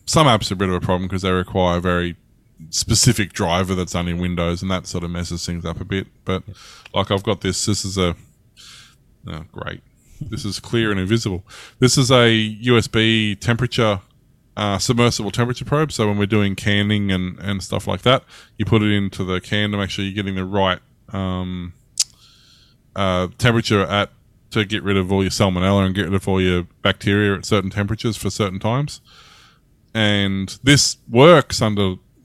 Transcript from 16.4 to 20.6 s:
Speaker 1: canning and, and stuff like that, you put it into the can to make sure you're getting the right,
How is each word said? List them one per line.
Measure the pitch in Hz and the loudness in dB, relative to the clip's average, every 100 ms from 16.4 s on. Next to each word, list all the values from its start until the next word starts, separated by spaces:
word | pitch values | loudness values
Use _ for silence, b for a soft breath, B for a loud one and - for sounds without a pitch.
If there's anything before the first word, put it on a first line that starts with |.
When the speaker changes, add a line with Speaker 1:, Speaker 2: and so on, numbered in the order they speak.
| 101 95 | 0 0
Speaker 1:
canning | 107 101 104 104 101 | 0 2 2 0 0
and, | 92 90 - | -2 -4 -8
and | 98 98 | -8 -8
stuff | - 101 101 | -6 -6 -4
like | 95 | 0
that, | 123 131 B B B - | 2 2 B B B -8
you | |
put | 92 110 | 0 2
it | 107 | 2
into | 104 98 - | 0 -2 -4
the | 92 90 | -4 -4
can | - 104 104 | -2 -2 -2
to | 101 | -2
make | 95 | -4
sure | - | -6
you're | 98 | -6
getting | 101 98 95 | -6 -6 -6
the | 92 | -2
right, | 101 | 0